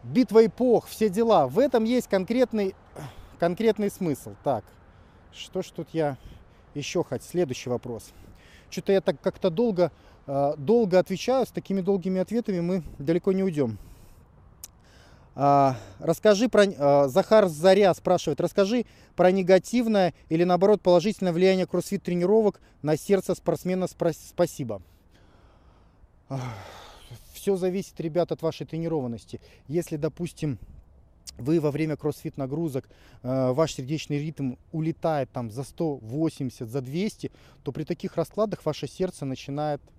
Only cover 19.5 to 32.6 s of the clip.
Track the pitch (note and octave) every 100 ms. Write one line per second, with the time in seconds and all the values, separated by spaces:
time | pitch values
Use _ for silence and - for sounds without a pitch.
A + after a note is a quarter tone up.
19.5 | F#3+ - A#3+ A3+ G#3+ F3+ - _ E3 F3
20.5 | F3+ G3 G#3 - F3 F3 G#3 F#3 E3 F#3
21.5 | F#3+ F3+ F3+ - G3+ - F3 F3+ G#3+ G#3+
22.5 | - - _ C#3+ D#3 - G3 - F3 -
23.5 | E3 F3+ F#3 F3+ - E3+ E3 - - F3
24.5 | - C3 G2+ - _ _ _ _ _ _
25.5 | _ _ _ _ _ _ _ _ C3+ B2
26.5 | G#2 G2 - - - - A#2+ - - -
27.5 | G3 F3+ F#3 F3+ - E3 D#3+ E3 D#3+ D#3+
28.5 | D3 C#3+ D#3+ E3 D#3+ B2+ A#2 - A#2+ -
29.5 | - - D#3+ E3 D#3 D3+ - F3 - D#3
30.5 | B2 - - - - _ _ - - B2
31.5 | E3 D3+ B2 D#3 C#3 D3+ C#3 D#3 C#3+ C3+
32.5 | C#3+